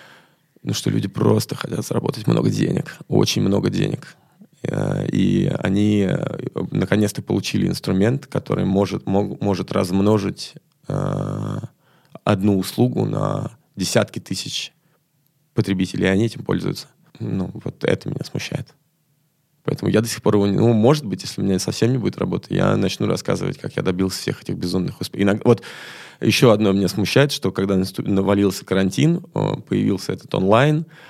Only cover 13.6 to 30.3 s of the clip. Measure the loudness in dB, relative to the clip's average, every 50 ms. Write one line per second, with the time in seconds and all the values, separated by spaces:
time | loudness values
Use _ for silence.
13.6 | _ _ _ -6 -4 0 2 2 0 0 -4 -12 -10 -8 -8 -8 -8 -8 -8 -8
14.6 | -8 -10 -14 _ _ _ _ _ _ _ _ _ _ _ _ _ _ _ _ -2
15.6 | 0 0 0 0 -2 -2 -2 0 2 4 4 4 2 0 -2 -6 -4 -2 -2 -2
16.6 | -2 -4 -6 -6 -10 -16 _ _ _ _ -12 -10 -6 -4 -4 -4 -4 -6 -8 -10
17.6 | -10 -10 -8 _ 0 0 0 0 -2 -6 -6 -6 -8 -6 -6 -8 -6 -6 -8 -8
18.6 | -8 -12 _ _ _ _ _ _ _ _ _ _ _ _ _ _ _ _ _ _
19.6 | _ -4 -4 -2 0 2 2 2 0 0 -6 -2 0 2 2 4 2 2 2 4
20.6 | 4 4 4 6 6 4 4 4 0 -4 -6 -6 -8 -10 -6 -4 -2 0 0 0
21.6 | -2 -4 -2 0 0 2 2 0 -2 -2 -2 -2 -2 -2 -2 -4 -4 -4 -2 0
22.6 | 2 2 2 2 0 -2 -2 -2 -2 -2 -2 -2 -2 -4 -2 -2 -2 -6 -6 -8
23.6 | -10 -8 -6 -4 -2 -2 0 0 -2 -2 -2 -4 -6 -6 -6 -6 -8 -8 -6 -4
24.6 | -4 -2 -2 -2 -2 -4 -6 -8 -10 -8 -2 0 0 2 2 2 4 2 2 2
25.6 | 0 -8 -16 -16 -16 -18 -18 -18 -20 -20 -10 _ 0 2 4 6 6 6 6 6
26.6 | 4 4 4 4 2 0 0 -2 -2 2 4 2 2 2 0 -2 -4 -4 -2 -2
27.6 | 0 0 2 0 0 -2 -4 -6 -2 0 0 2 2 4 4 4 4 2 0 -2
28.6 | -4 -2 0 0 0 0 2 2 2 2 2 0 -4 -6 _ -2 -2 -2 -2 -6
29.6 | -4 -2 -2 0 2 0 0 -2 -2 -6 -6 -8 -6 -4